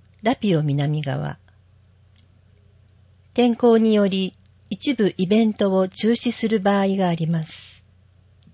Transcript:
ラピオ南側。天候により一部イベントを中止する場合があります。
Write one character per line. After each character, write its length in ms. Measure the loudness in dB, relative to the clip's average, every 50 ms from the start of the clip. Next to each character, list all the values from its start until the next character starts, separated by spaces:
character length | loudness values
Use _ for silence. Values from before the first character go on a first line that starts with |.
| _ _ _ _ -4
ラ 140 | -4 -2
ピ 180 | -2 0 0 0
オ 80 | 0 0
南 400 | 0 -2 -2 -2 -2 -4 -4 -4
側。 340 | -6 -6 -6 -6 -8 -10 -12 _ _ _ _ _ _ _ _ _ _ _ _ _ _ _ _ _ _ _ _ _ _ _ _ _ _ _ _ _ _ _ _ _ _ _ _ _ _ _
天 220 | 0 2 2 2
候 200 | 2 4 4 4
に 160 | 6 4 4 4
よ 140 | 4 2
り 300 | 2 0 -2 -4 -4 -6 _ _ _ _ _ _ _
一 240 | -12 -6 -4 -4 0
部 180 | 0 0 0 0
イ 100 | -2 0
ベ 200 | 2 2 2 2
ン 60 | 2 0
ト 240 | 0 -2 0 2
を 120 | 0 0 -2
中 240 | -4 -2 0 0 0
止 180 | 0 -2 -6
す 180 | -6 -4 -4 -2
る 120 | -2 0
場 200 | 0 0 0 2
合 100 | 0 0
が 180 | 0 0 0 -2
あ 60 | -2
り 120 | -2 -2
ま 180 | -2 -2 -4 -4
す。 380 | -8 -12 -18 -20 -20 -20 -20 _ _ _ _ _ _ _ _ _ _ _ _ _ -20